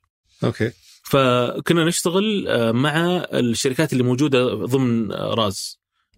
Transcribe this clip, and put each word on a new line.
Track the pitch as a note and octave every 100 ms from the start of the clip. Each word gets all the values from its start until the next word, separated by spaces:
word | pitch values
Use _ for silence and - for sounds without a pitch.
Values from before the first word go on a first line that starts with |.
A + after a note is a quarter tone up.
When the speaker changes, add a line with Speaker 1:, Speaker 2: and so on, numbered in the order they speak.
| _ _ _ -
Speaker 1:
أوكي. | A#2+ - A2+ - _ -
Speaker 2:
فكنا | - C#3 C3 B2 B2 - - E3+ D#3+
نشتغل، | - F3+ F#3 G#3+ G3+ -
آه، | A#2 A#2
مع | A#2 D3 D#3 F3 F3+ -
الشركات | C3 B2 A2+ C3+ C3 D#3
اللي | C3
موجودة | B2 B2 D3+ B2+ B2
ضمن، | G#2 G2 C3+ B2+ A#2 G2+
آه، | F2+ G2+
راز. | A2 G#2 - - - _ _ _